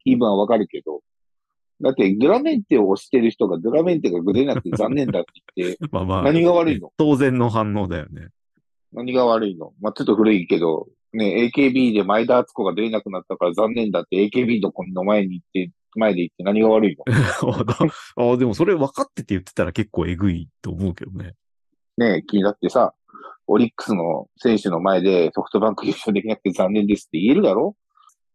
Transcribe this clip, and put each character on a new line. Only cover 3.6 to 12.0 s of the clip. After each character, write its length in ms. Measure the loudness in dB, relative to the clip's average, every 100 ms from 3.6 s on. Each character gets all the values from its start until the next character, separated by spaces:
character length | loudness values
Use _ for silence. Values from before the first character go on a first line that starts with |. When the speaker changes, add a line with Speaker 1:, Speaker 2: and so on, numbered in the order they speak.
| -2
Speaker 1:
ゥ 20 |
ラ 100 | 0
メ 100 | 2
ン 60 | 0
テ 100 | -2
が 100 | -2 0
出 120 | 0
な 100 | 0
く 80 | -2
て 80 | -4 -2
残 180 | -2
念 180 | -2 -2
だ 80 | -4
っ 20 |
て 40 | -6 _ _
言 140 | -8 -6
っ 20 |
て、 40 | -6
Speaker 2:
<laughs> 120 | -6
ま 80 | -4
あ 40 |
ま 140 | -2 0
あ、 40 |
Speaker 1:
何 180 | 2 4
が 100 | 4
悪 200 | 4 2
い 80 | -2
の？ 120 | -4 0
Speaker 2:
当 160 | 2
然 240 | 4 2 2
の 120 | 0
反 220 | 0 -2
応 120 | -2 -4
だ 120 | -6
よ 80 | -10
ね。 220 | -16 -18 _ _ _ _ _ _
Speaker 1:
何 200 | -12 -4
が 140 | 2 2
悪 220 | 2 0
い 80 | -6
の？ 160 | -14 -10
ま 100 | -8
あ、 20 |
ち 80 | -4
ょ 40 |
っ 20 | 0
と 100 | 4
古 180 | 4
い 140 | 4 2
け 100 | 0
ど、 300 | 0 -2 -6 _ _
ね、 320 | -4 -2 0
エ 20 | 0
ー 40 |
ケ 160 | 2 2
ー 40 |
ビ 180 | 4 2
ー 20 |
で 80 | 2